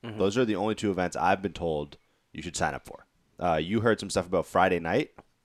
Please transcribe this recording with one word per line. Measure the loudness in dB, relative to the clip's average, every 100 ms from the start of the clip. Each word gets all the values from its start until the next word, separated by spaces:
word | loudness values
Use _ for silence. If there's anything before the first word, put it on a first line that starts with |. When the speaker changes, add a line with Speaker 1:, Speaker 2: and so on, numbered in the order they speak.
Speaker 1:
Mm-hmm. | -10 -2
Speaker 2:
Those | 0 2
are | 0
the | 0
only | -2 -2
two | -2
events | 0 -2 0
I've | 2 2
been | -2
told | -4 -4 -2 -6 -14 _ _ _
you | -14
should | -10 -4
sign | -4
up | -4 -12
for. | -20 _ _ _ -4
Uh, | 0 2
you | 2 2
heard | 2 2
some | 0
stuff | -2 0
about | -2 2
Friday | 4 4 4
night. | 0 0 -2 -10 -20 _